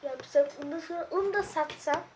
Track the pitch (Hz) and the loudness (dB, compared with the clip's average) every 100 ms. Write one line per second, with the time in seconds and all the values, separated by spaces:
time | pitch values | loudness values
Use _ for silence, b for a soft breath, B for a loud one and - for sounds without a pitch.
0 | 285 262 - 294 285 285 285 330 320 349 | -6 -8 2 4 4 0 -8 -8 -6 -6
1 | - 370 392 403 381 320 302 - - 302 | -2 0 2 0 0 0 -2 -2 0 0
2 | - | -2